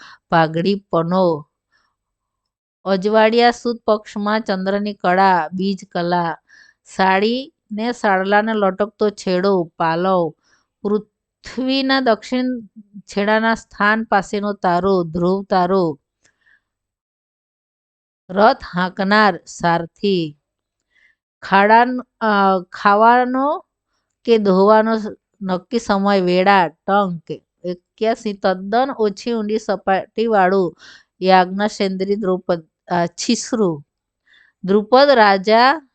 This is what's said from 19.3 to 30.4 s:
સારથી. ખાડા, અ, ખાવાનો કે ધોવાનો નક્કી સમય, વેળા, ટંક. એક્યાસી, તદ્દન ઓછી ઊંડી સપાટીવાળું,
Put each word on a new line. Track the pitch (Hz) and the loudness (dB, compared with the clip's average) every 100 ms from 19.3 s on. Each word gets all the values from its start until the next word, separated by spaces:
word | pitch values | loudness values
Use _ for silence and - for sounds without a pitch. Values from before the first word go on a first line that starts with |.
| 170 - | 0 -8
સારથી. | - 175 170 165 _ 202 185 156 147 _ _ _ _ _ _ _ _ _ _ | -6 -2 -2 -4 _ -2 -2 -4 -10 _ _ _ _ _ _ _ _ _ _
ખાડા, | - 190 208 226 247 254 - - | 0 2 6 6 4 -2 -10 -6
અ, | 220 202 196 190 180 | -2 2 2 0 -4
ખાવાનો | - 208 202 226 247 247 262 277 359 - _ _ _ _ _ - | -2 2 4 6 4 2 -2 -2 -4 -10 _ _ _ _ _ 0
કે | 226 | 0
ધોવાનો | 202 185 196 220 220 220 202 - _ - | 2 2 4 4 2 -2 -6 -14 _ -12
નક્કી | 190 185 - 233 | -6 -6 -4 -6
સમય, | - 196 196 196 | -2 -2 0 0
વેળા, | 180 180 190 196 160 | 2 2 4 2 2
ટંક. | - - 202 196 170 - 143 _ _ | -4 -2 0 0 -6 -12 -16 _ _
એક્યાસી, | 175 175 _ - 220 233 214 | -12 -12 _ -6 -4 -4 -6
તદ્દન | 202 196 185 196 226 269 247 | -4 -2 -4 -2 -2 -2 -2
ઓછી | 214 202 240 | -4 -4 -6
ઊંડી | 233 208 214 | -6 -4 -4
સપાટીવાળું, | - 190 - 190 - - 226 208 | -4 -6 -2 -2 -2 -4 0 2